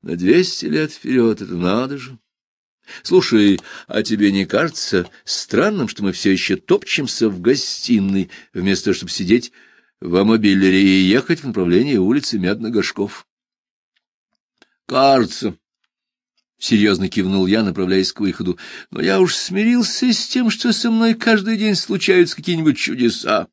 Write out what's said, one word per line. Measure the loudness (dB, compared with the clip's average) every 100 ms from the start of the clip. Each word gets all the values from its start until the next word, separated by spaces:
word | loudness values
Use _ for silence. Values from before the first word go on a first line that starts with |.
«На | -8 -4
двести | 2 4 2 -4 -4
лет | -4 -4
вперед, | -8 -2 2 2 0
это | -6 -4
надо | -2 -2 -4 -10
же! | -14 -20 _ _ _ _ _ _ _ -18
Слушай, | 2 2 4 4 4 2 -2 -20 -8
а | -6
тебе | -2 2 2
не | 2 0
кажется | -2 -2 -6 -4 -2 -4 _ -10
странным, | -10 -4 0 0 0 -6
что | -4
мы | -6
все | -2 0
еще | 0 0 -4
топчемся | 0 -2 0 -6 -4 -2 -2
в | 0
гостиной, | 0 0 -2 -10 0 0 2 -2 -4 -10 -14
вместо | -6 -2 -2 0
того, |
чтобы | -4 -4
сидеть | -8 2 2 0 _ _ _ _ _
в | -2 2
амобилере | 4 4 4 4 4 4
и | 4 4
ехать | 4 2 0 -4
в | -4
направлении | -2 2 2 2 2
улицы | 2 0 -2 -4
Медных | -2 -2 -4
Горшков?» | -4 -4 -4 -8 -8 _ _ _ _ _ _ _ _ _ _ _ _ _ _ _ _ _
«Кажется», — | 2 4 4 2 -2 -8 -8 _ _ _ _ _ _ _ _ _ _
серьезно | 0 2 4 2 -2
кивнул | -2 -2 0 2
я, | 0
направляясь | 0 -2 0 0 0
к | -2
выходу, | -4 -4 -6 -6 -10 -20 -14
«но | -4
я | -2 2
уж | 2 0
смирился | -6 -2 0 2 0 -2 -2
с | -2 -2
тем, | -2 -2
что | -2 -2
со | -2 0
мной | 0 0
каждый | 0 2 0 0 -2
день | 0 -2
случаются | -2 -4 2 4 4 0
какие-нибудь | -4 0 0 0
чудеса». | -4 0 0 0 -2 -2 -2